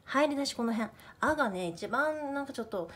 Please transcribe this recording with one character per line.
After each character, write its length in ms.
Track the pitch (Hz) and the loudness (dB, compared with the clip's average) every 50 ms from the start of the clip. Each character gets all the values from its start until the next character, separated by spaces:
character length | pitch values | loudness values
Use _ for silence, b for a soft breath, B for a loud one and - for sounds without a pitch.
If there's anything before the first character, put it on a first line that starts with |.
| _ | _
入 240 | - - 269 302 294 | 0 4 4 4 4
り 60 | 285 | 4
出 100 | 277 277 | 0 -2
し 80 | 277 - | -2 -2
こ 100 | - 233 | 0 0
の 100 | 233 226 | 0 2
辺。 180 | 220 220 - B B B B B B | 0 -2 -2 B B B B B B
「あ」 140 | 214 285 311 | 2 2 4
が 140 | 294 262 214 | 4 2 2
ね、 180 | 190 180 180 | 2 -2 -2
一 200 | 170 170 - 208 | -4 -4 -4 -6
番 460 | - 220 262 294 311 311 302 294 277 277 | -2 0 2 2 2 0 -2 -4 -4 -4
な 80 | 277 | -4
ん 40 | 277 | -4
か 80 | 262 262 | -4 -6
ち 60 | 240 | -8
ょ 40 | 220 | -6
っ 20 | |
と 220 | 220 - 185 165 165 B | -4 -4 -4 -4 -6 B